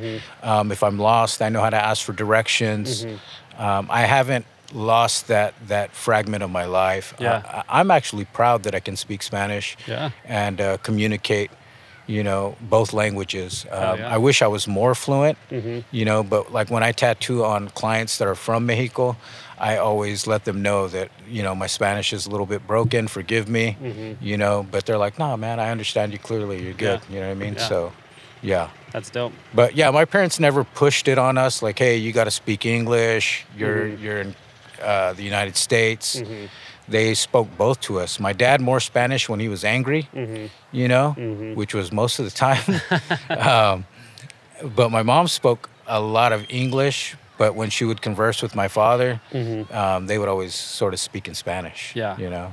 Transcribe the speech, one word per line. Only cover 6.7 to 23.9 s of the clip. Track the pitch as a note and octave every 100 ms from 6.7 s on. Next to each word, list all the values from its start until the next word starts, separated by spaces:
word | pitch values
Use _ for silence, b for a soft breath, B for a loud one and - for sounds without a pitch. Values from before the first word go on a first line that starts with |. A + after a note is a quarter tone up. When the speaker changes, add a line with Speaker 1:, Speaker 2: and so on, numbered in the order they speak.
| F#2 F#2+ F#2+ - -
Speaker 1:
Yeah. | A#2+ A2+ G#2
Speaker 2:
I, | F2+
I, | - C#3
I'm | F#3+
actually | E3 - G#2+
proud | F#2+ - A#2+ A#2+
that | G#2
I | F#2+
can | G2 F#2+
speak | - G2+
Spanish | - G2+ G2+ G#2 - - -
Speaker 1:
Yeah. | A#2+ D3 -
Speaker 2:
and, | - A2 G#2 G2
uh, | G2 F#2+
communicate, | - G#2+ G#2+ G#2 - G#2 G2+ - B B B B -
you | G#2+
know, | G2+ G2 G2 -
both | A2+ A2 G#2+
languages. | A2 G#2+ G2 F#2+ G2 F2+ F#2 -
Speaker 1:
Hell | F#2+ F#2+
Speaker 2:
Um, | F#2
Speaker 1:
yeah. | A#2
Speaker 2:
I | A2+
wish | B2+ C3
I | A#2
was | G#2 -
more | G2 A#2+ B2
fluent, | - C#3 D3 D#3 -
Speaker 1:
Mm-hmm. | C3 A2 A#2+ A#2+
Speaker 2:
you | B2+
know, | G#2+ G#2+
but, | G2+ G#2 G2+
like, | A#2+ G#2+
when | A#2
I | A2+
tattoo | A#2 B2 A2+ - B2
on | A2 G#2 G2+
clients | - A2 A2 A2+ -
that | G2+
are |
from | F#2 - A2+ A#2+
Mexico, | A#2 B2 B2+ B2 A#2+ B B B B
I | G#2+ A2
always | G#2 G#2 G#2 G2+ -
let | G#2+
them | A2+ G2
know | G2+ G2+ F#2+
that, | F#2 F#2+ - G2
you | A#2
know, | G2
my | F#2+ F#2+
Spanish | - G2+ G2+ G2
is | G2+ G2
a |
little | G2+ F#2+
bit | G#2 -
broken, | A2 A#2 A#2+ A2
forgive | - F2+ A2+ G#2
me, | A#2 A2+ G2+
Speaker 1:
Mm-hmm. | C3